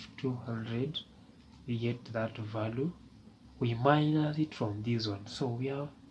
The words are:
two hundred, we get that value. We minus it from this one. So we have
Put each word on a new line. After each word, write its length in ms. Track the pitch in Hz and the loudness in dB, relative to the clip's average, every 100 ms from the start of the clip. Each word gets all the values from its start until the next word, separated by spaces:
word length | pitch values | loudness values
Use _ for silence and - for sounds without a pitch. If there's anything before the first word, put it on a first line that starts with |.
| - - | -14 -4
two 200 | 131 123 123 | -4 -2 -4
hundred, 540 | 113 113 117 143 - - - - - - - - | -6 -4 -2 -2 -4 -10 -18 -20 -20 -20 -12 -4
we 120 | 117 | 0
get 280 | 117 123 - | 0 -2 -4
that 240 | 113 113 - | -4 -2 -4
value. 540 | 107 107 110 117 165 - - - - - - - | -6 -2 -2 0 -2 -4 -16 -20 -20 -20 -14 -2
We 140 | 120 | 0
minus 640 | 117 139 151 151 156 151 151 | 4 6 8 6 4 2 0
it 160 | 156 | -2
from 300 | - 110 104 | 0 -2 -2
this 240 | 113 117 107 | 0 0 0
one. 200 | 98 104 | -4 -6
So 200 | - 131 | -4 -2
we 200 | 117 135 | -2 -4
have 220 | 139 147 - - | -4 -6 -10 -20